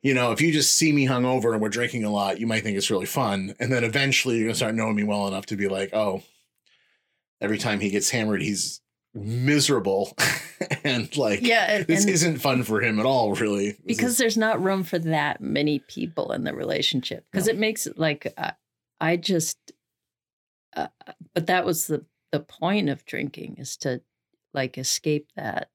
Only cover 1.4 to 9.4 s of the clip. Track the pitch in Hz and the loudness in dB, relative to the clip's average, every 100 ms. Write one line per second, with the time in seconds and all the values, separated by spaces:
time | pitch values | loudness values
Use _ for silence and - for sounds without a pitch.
1.4 | 113 110 107 107 120 123 107 104 98 90 | 2 0 0 -2 -4 -2 -2 0 0 -2
2.4 | 113 110 107 98 - 98 - - 117 101 | 0 -2 0 -2 0 0 -2 -2 0 0
3.4 | 95 - 120 127 117 123 139 127 127 117 | -4 -6 0 0 2 0 2 2 2 0
4.4 | 110 113 117 113 110 107 104 104 98 95 | 0 0 -2 0 0 0 0 0 0 -4
5.4 | 98 104 98 95 98 107 104 95 - _ | -6 -4 -2 -2 -2 0 0 -2 -8 _
6.4 | _ _ _ _ _ _ _ _ _ _ | _ _ _ _ _ _ _ _ _ _
7.4 | 101 107 120 101 104 101 98 120 107 98 | -2 0 0 0 0 0 0 0 0 0
8.4 | 107 98 - - _ _ _ 113 104 117 | 0 -2 -4 -8 _ _ _ -12 -6 0